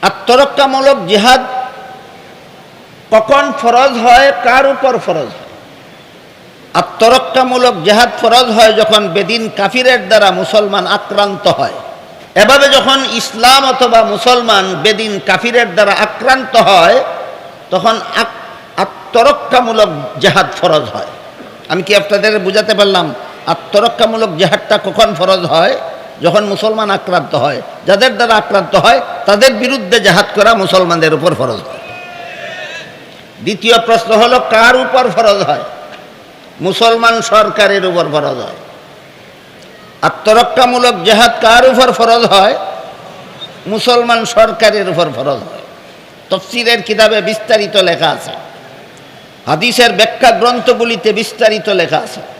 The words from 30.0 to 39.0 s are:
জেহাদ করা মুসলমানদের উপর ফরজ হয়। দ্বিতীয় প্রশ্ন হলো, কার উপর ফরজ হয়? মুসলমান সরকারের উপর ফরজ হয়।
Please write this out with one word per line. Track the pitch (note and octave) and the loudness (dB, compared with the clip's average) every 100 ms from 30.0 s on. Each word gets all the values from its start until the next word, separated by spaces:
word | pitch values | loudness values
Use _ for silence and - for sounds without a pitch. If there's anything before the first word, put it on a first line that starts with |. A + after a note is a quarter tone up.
জেহাদ | G3 F3 G3+ | 2 2 0
করা | - G#3 | 2 2
মুসলমানদের | A3+ F#3+ F#3+ F3 E3+ D#3+ | 2 2 0 2 0 0
উপর | D#3 E3 | 0 -2
ফরজ | D#3 C3 G#2+ - | -2 -4 -6 -10
হয়। | - - - - - - - - - - - - - - - - - | -16 -16 -16 -16 -16 -16 -14 -14 -14 -14 -14 -16 -20 -20 -20 -20 -10
দ্বিতীয় | C3 G#3 G#3+ - | -8 -4 2 2
প্রশ্ন | - A3+ - | 2 0 2
হলো, | A3 A#3+ B3 - | 2 4 2 2
কার | A3 A#3 B3+ | 2 4 2
উপর | B3+ B3+ B3+ | 2 0 0
ফরজ | E3 A3 G#3+ | 2 2 2
হয়? | C4 C#3 - - - - - - - - - - | 0 -4 -6 -14 -18 -20 -20 -20 -20 -20 -20 -8
মুসলমান | D#3+ F3+ A#3 A#3 A#3 A3+ | -6 0 2 4 2 2
সরকারের | - G#3 G#3 - G3+ G3+ F#3 | 0 2 2 2 0 0 0
উপর | F3 D#3+ | -2 -2
ফরজ | D3 C#3+ C3 | -2 -4 -6
হয়। | G#2 - - - - - | -10 -14 -20 -20 -20 -20